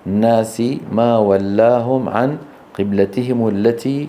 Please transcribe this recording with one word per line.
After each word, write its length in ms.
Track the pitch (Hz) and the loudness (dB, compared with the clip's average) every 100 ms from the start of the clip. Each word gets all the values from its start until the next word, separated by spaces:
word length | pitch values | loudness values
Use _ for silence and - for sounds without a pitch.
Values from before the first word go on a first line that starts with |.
| 92 | -4
الناس 560 | 101 117 113 110 - 120 143 - | 0 2 2 0 -2 -4 -4 -4
ما 260 | 104 120 117 | 0 2 4
ولاهم 920 | 104 98 98 101 117 123 117 131 113 | 4 2 0 2 4 2 0 -2 -2
عن 280 | 104 131 151 - - - - | -2 -2 -2 -10 -20 -12 -6
قبلتهم 680 | 101 101 98 127 123 120 110 | -2 0 0 0 -2 0 0
التي 600 | 98 110 117 127 139 | 0 0 0 -4 -6